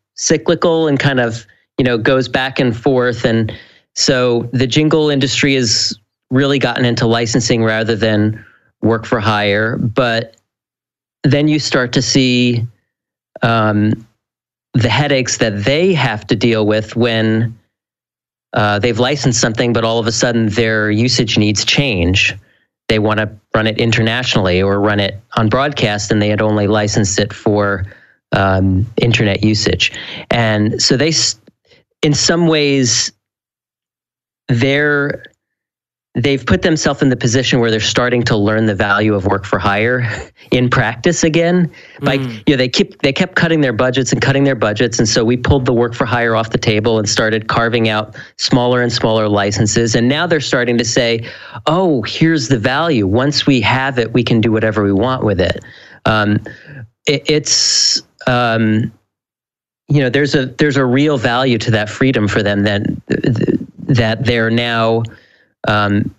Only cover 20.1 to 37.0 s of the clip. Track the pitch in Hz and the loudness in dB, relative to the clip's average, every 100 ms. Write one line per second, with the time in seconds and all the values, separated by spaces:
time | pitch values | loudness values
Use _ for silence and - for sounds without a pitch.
20.1 | 107 127 117 110 101 113 110 107 107 127 | -2 0 0 0 0 0 0 0 0 0
21.1 | 127 110 110 107 101 - - 139 95 85 | 0 0 0 0 0 0 0 0 0 0
22.1 | 95 190 - _ _ _ _ - 110 107 | 2 0 -4 _ _ _ _ -4 0 0
23.1 | 107 107 104 _ 110 110 107 117 110 110 | -2 -4 -8 _ -2 -2 0 0 2 0
24.1 | 120 127 113 92 90 98 101 104 104 98 | -2 -2 0 2 2 2 2 0 0 -2
25.1 | 101 - - 110 123 147 143 107 104 - | -6 -6 -2 0 0 -2 -2 -2 -2 -2
26.1 | 107 104 107 107 107 101 107 104 110 98 | 0 0 0 0 2 2 2 0 0 0
27.1 | - 104 - 110 104 101 98 95 - _ | 0 -4 -2 0 0 0 -2 -6 -12 _
28.1 | _ - 101 98 95 95 95 - - 120 | _ -4 0 2 2 2 0 0 0 0
29.1 | 110 107 98 107 104 - 107 - - - | 2 0 2 0 2 0 0 -2 -6 -14
30.1 | - - 120 113 107 107 - - 127 156 | -12 -4 -2 0 2 0 0 0 2 0
31.1 | 156 - - _ _ _ - _ - 151 | 0 -2 -6 _ _ _ -20 _ -4 0
32.1 | 143 - 170 170 156 143 139 123 - - | 0 0 2 2 2 2 2 0 0 -4
33.1 | _ _ _ _ _ _ _ _ _ _ | _ _ _ _ _ _ _ _ _ _
34.1 | _ _ _ - 123 135 139 147 147 143 | _ _ _ -4 0 0 0 0 0 -2
35.1 | - - _ _ _ _ _ _ _ _ | -6 -14 _ _ _ _ _ _ _ _
36.1 | - 123 135 127 190 185 156 151 139 | -2 0 0 0 0 2 0 -2 0